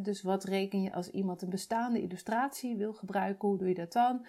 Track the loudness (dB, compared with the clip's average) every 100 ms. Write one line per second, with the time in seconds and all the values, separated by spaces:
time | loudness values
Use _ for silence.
0 | 0 -2 2 0 2 0 2 0 0 -2
1 | -4 -2 -2 -2 -4 -4 -2 0 2 0
2 | 0 -6 -2 0 0 -2 -4 -2 -2 -4
3 | -4 0 0 0 2 2 2 0 0 4
4 | 4 4